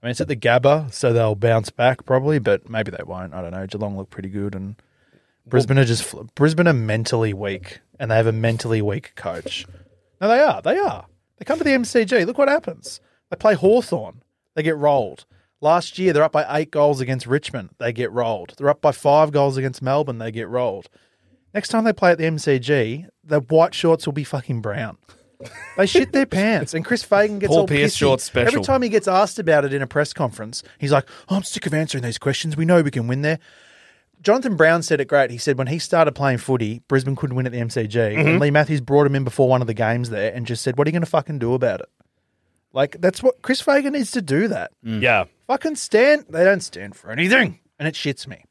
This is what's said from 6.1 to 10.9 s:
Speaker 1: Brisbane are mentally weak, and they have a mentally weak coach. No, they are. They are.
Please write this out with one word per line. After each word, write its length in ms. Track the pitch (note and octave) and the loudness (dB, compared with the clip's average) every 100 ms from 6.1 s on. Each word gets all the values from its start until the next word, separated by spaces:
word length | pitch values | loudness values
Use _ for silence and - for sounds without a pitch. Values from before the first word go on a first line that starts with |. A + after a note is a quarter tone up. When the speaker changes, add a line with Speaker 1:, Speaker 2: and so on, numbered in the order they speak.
| - A#2 | -12 -16
Speaker 1:
Brisbane 340 | - G3+ D#3 E3+ | 0 2 4 2
are 60 | |
mentally 580 | C#3 A2 G#2+ A2+ A#2+ A2 | 2 0 -2 0 0 0
weak, 460 | F#2+ G2+ F#2+ F2+ - _ _ | -2 -6 -6 -10 -20 _ _
and 100 | A#2+ | 0
they 60 | A2+ | 2
have 100 | A2+ | 2
a 40 | |
mentally 500 | A2 A#2 A2+ A#2 A2+ | 2 0 -2 -2 -2
weak 320 | G#2 G2+ - - | -2 -4 -10 -12
coach. 520 | F2+ E2+ - - - - _ _ _ _ | -10 -8 -10 -12 -14 -20 _ _ _ _
No, 80 | G3+ | 2
they 120 | A#3+ | 4
are. 220 | D4 G2 | 4 2
They 140 | D3+ F4+ | -2 0
are. 280 | G#4 | -2